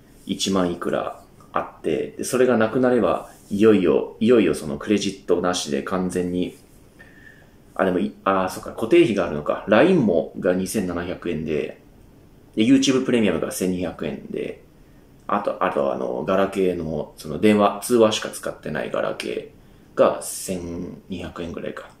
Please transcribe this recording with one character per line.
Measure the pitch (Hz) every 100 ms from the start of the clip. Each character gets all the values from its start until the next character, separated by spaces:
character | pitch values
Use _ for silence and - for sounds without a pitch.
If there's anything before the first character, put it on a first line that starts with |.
| - - -
一 | 95 -
万 | 95 87
い | 85
く | -
ら | 67 - - - - -
あ | -
っ | - -
て、 | - 71 - -
で、 | -
そ | 123
れ | 127
が | 117
な | 110
く | 127
な | 127
れ | 123
ば、 | 92 78 - - -
い | 101
よ | 110
い | 104
よ、 | 85 67 - -
い | 110
よ | 120
い | 90
よ |
そ | 73 76
の | 71
ク | -
レ | 104
ジ | 98
ッ | - -
ト | 87
な | 90
し | 90 76
で | 69
完 | 71 95 92
全 | 90 90
に、 | 90 87 - - - - - - - - - - - -
あ、 | - 95
で |
も | 90
い-、 | 107 - 98
あ、 | 95 92
そ | -
っ |
か、 | -
固 | - 113
定 | 170
費 | 147 98
が | 85
あ |
る | 76
の |
か。 | 76 - -
ラ | 104
イ | 165
ン | 185
も、 | 107 82 71 -
が | 92
二 | 90 92
千 | 117 92
七 | 87 87
百 | 82 87
円 | 78 80
で、 | 76 - - - - - - - - - -
で、 | 113
YouTube | 135 135 127 127
プ |
レ | 120
ミ | 104
ア |
ム | 80
が | -
千 | - 92
二 | 90
百 | 87 - 78
円 | 69 -
で、 | - - - - - - - - - -
あ | 101
と、 | - -
あ | 90
と | 73 69
あ | 64
の、 | 62 62 76
ガ | 95
ラ | 98
ケ | 98 92
ー | 87
の、 | 78 78 - -
そ | 80
の | 76
電 | 107 104
話、 | 101 -
通 | - 123
話 | 107
し | 101
か | -
使 | - -
っ | -
て | 76
な | 76
い | -
ガ | -
ラ | 50
ケ | - - - - - - - - -
ー |
が | 113 -
千 | - - - 90 85 85 87 - -
二 | 92
百 | 85 90
円 | 85
ぐ | -
ら | 73
い | -
か。 | - -